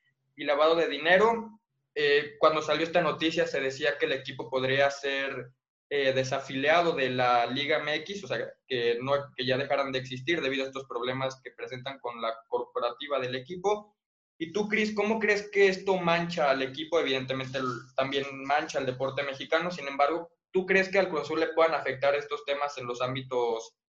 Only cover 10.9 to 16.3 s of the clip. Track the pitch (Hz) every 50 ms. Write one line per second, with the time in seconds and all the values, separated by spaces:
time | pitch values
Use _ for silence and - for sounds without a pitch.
10.9 | 120 120 120 127 127 131 131 131 131 - - 123 - - - - 127 127 123 135
11.9 | 135 131 - 120 120 117 117 113 113 - - - 123 123 120 - - 127 120 117
12.9 | 117 135 143 143 143 131 127 123 127 131 127 - 180 180 180 202 208 214 - -
13.9 | _ _ _ _ _ _ _ _ _ - 165 165 - 208 208 214 214 214 214 208
14.9 | - 202 202 208 220 - 214 208 208 196 - - - 202 196 190 185 - - 196
15.9 | 190 180 170 170 170 170 170 170